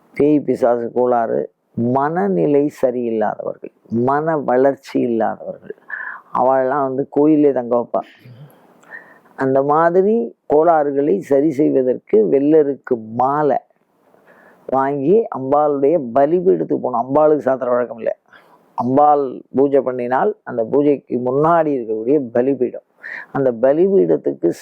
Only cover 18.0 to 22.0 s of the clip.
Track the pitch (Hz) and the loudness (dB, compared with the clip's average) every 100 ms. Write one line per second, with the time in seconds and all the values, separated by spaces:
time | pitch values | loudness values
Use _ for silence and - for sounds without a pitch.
18 | - - _ - _ _ _ - 117 135 | -8 -8 _ -20 _ _ _ -8 -2 2
19 | 147 147 135 - - 127 143 139 123 127 | 4 4 0 -8 -6 0 2 2 0 -4
20 | 123 127 202 214 - 123 113 127 147 139 | -4 -2 -2 -4 -8 -6 -2 0 2 0
21 | - 123 123 135 160 170 156 139 113 110 | -2 -6 -2 0 2 2 0 -4 -4 -4